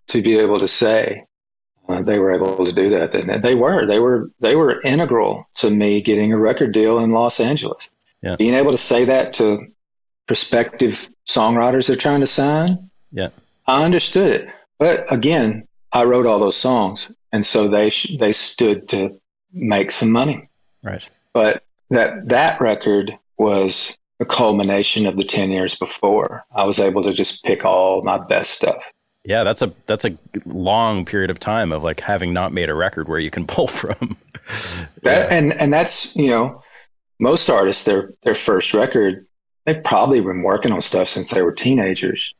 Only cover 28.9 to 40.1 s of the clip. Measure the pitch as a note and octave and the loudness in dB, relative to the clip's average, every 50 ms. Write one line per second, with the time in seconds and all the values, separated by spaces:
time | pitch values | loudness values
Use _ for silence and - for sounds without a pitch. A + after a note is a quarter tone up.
28.9 | _ _ _ _ _ _ _ G2 G#2 A#2 G#2+ G2+ A2+ - C3 G2 - _ _ - | _ _ _ _ _ _ _ -4 -2 0 0 0 0 -2 -2 -4 -4 _ _ -4
29.9 | G#2+ - - G#2+ E2 - _ - - G#2 - F2 - F#2+ F2 F#2+ G#2 A2+ A#2 A2 | -4 -2 -2 -6 -6 -8 _ -12 -12 -12 -10 -10 -10 -4 -2 0 2 2 2 0
30.9 | G#2+ F#2 E2+ - - G2 F#2+ F2+ F2+ - - G#2 A2 A#2 G#2 E2 D#2 D#2 D#2+ E2 | -2 -4 -6 -4 -2 -2 -2 -2 -4 -4 -4 -4 -2 -2 -2 -2 -4 -4 -4 -4
31.9 | D#2 - - - G2+ F2+ F2+ F2 F2 F2+ F#2 F2+ B2 F#2 E2+ D#2 D2+ D#2+ F2+ G2+ | -6 -6 -4 -4 -4 -2 -2 -2 -2 -2 -4 -2 -2 -4 -2 -2 -2 -2 -2 -2
32.9 | - E2 D2+ D#2+ D#2+ E2 D#2 D#2 - F2 E2+ - - - C3 - - - - - | -4 -6 -8 -6 -4 -4 -4 -4 -6 -8 -8 -6 -4 -4 -2 -2 -4 -6 -6 -6
33.9 | - - - - - _ _ _ _ - _ - - G#2+ - F2+ F2 F2 E2 - | -6 -6 -8 -10 -10 _ _ _ _ -20 _ -14 -12 -12 -10 -10 -12 -12 -14 -16
34.9 | _ - - B2 C#3+ F3+ - - F3+ E3 D3 D3 - - D3+ C#3+ C#3+ D#3+ F3 - | _ -4 0 2 2 2 2 2 2 2 2 2 0 0 0 2 2 2 0 -2
35.9 | - - - - - - C#3+ B2+ A#2 A2+ A#2+ C#3 - - _ _ _ - - _ | -4 -6 -8 -6 -2 0 0 2 2 0 0 -2 -6 -14 _ _ _ -20 -20 _
36.9 | _ _ _ _ _ - A2+ B2+ D#3+ E3 - - B2+ G2+ G2 F#2+ G2 - - G#2+ | _ _ _ _ _ -2 0 2 2 2 2 2 2 2 2 2 0 0 0 0
37.9 | G2+ G2 F#2+ - - _ - B2 G#2 - - A#2 G2+ F#2+ - - - G#2 A#2 C3 | 0 0 -2 -4 -12 _ -2 -2 -2 0 0 0 0 0 0 0 0 0 0 2
38.9 | - A#2+ G#2 F#2+ F#2 F#2+ - _ _ _ _ _ _ _ - D3+ D#3 D#3 - - | 2 2 2 2 0 -4 -12 _ _ _ _ _ _ _ -4 -4 -4 -2 -2 0
39.9 | A2+ F#2+ A2+ C3+ | 2 2 2 4